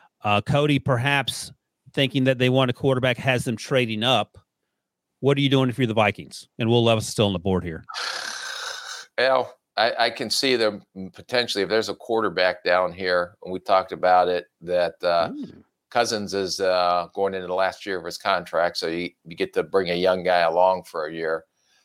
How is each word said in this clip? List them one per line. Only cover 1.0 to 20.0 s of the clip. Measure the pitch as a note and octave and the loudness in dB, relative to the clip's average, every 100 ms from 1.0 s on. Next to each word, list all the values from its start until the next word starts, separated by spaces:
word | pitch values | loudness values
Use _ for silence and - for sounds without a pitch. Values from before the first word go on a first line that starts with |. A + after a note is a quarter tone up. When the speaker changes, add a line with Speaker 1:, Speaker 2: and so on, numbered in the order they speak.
| C3+ C#3 C3 - - - _ _ - | 2 0 -2 -6 -10 -16 _ _ -10
Speaker 1:
thinking | - C3+ C#3 | -2 0 2
that | C3 B2+ | 2 4
they | B2+ | 4
want | B2+ C3 | 4 2
a | |
quarterback, | B2 C3+ C3 B2+ A#2+ | 0 0 2 0 0
has | C3+ B2 | 0 0
them | C3 A2 | 0 -6
trading | - C3+ A#2+ A2 | -2 0 0 0
up. | A#2+ B2 G#2 - _ _ _ _ _ _ _ - | 2 2 0 -8 _ _ _ _ _ _ _ -4
What | C3 C#3 | 0 2
are | |
you | C#3 | 4
doing | C3+ B2+ | 4 2
if | A#2 | 0
you're | B2 | 0
the | |
Vikings? | A2 G#2+ - C#2 - - - | 4 2 2 -8 -18 -16 -4
And | A2+ | 2
Will | A#2+ | 4
Levis | A#2 A2+ | 4 2
is | - | 0
still | - G2+ | 0 0
on | |
the | F#2 | 0
board | F#2+ F#2 | 0 -2
here. | E2+ D#2+ - - - - - - - - - - - - - - | -2 -10 -12 -10 -8 -8 -10 -10 -12 -12 -12 -12 -14 -16 -10 -2
Speaker 2:
Well, | B2+ C3 A#2+ - _ - | 2 2 0 -8 _ 0
I, | A2+ - | 0 2
I | A#2 | -2
can | A#2+ A2+ | 0 -4
see | - C3+ B2 | 0 2 2
them | A2 G2+ - F#2+ F#2 | 2 -2 -12 -14 -14
potentially, | - - B2 A#2+ G#2 | -16 -4 -2 -2 -2
if | F#2 | 0
there's | A2 G#2 | 0 0
a | |
quarterback | G2 - A2+ G#2+ E2+ F2+ F2+ | -6 -4 -2 0 2 0 0
down | F2+ F2+ F#2 | 2 2 2
here, | F2 F#2 F2+ F2 - | -2 -2 0 -2 -8
and | F2+ | -10
we | F#2 | -8
talked | - F#2+ F#2 | 2 2 2
about | F2+ F2+ F2+ F2+ | -2 4 4 4
it, | F2 - _ | 0 -4 _
that, | E2+ F2+ E2+ - | -4 0 0 -2
uh, | F2 E2+ E2 | 0 0 0
Speaker 1:
Mm. | C#4+ A3+ - - _ _ | -4 -12 -16 -20 _ _
Speaker 2:
Cousins | A#2+ A#2 A2 G2+ | -2 0 -2 -4
is, | G2 F#2+ - | -4 -4 -2
uh, | F#2+ F#2 F2 F2 E2+ | 0 2 2 0 -2
going | - G2 | -4 -4
into | F#2+ F2+ | -4 -4
the | |
last | F2+ F#2+ F2 - | -2 -2 -2 -8
year | F#2 | -8
of | |
his | E2+ - | -8 -6
contract, | G#2 F#2+ F2 E2 E2+ E2+ | -2 -2 0 0 0 0
so | E2+ | -4
you, | E2 F2 _ | -4 -6 _
you | E2 E2+ | -14 -6
get | F#2+ | -4
to | F#2+ | -2
bring | D#2+ F#2+ F2 | -2 0 0
a | |
young | F2 | 0